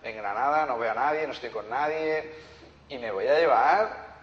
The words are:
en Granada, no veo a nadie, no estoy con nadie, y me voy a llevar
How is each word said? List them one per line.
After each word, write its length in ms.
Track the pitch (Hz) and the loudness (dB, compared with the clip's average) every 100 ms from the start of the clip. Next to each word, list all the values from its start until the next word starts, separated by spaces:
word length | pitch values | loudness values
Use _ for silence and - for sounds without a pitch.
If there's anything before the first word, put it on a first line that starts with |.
en 140 | 113 110 | -12 -8
Granada, 500 | 101 104 139 151 151 | -6 -2 2 2 0
no 120 | 117 | 0
veo 140 | 117 | -2
a 20 | |
nadie, 320 | 110 143 156 147 | 0 0 0 -2
no 60 | |
estoy 180 | 123 120 | -6 -8
con 180 | 107 104 | -8 -6
nadie, 640 | 131 151 156 156 156 156 - - - - - - | -2 -2 0 0 -2 -4 -14 -20 -20 -20 -20 -14
y 100 | 131 | -10
me 120 | 113 | -6
voy 160 | 98 113 | -2 2
a 120 | 151 | 4
llevar 720 | 160 117 143 190 220 - - - | 6 6 6 4 2 -4 -14 -18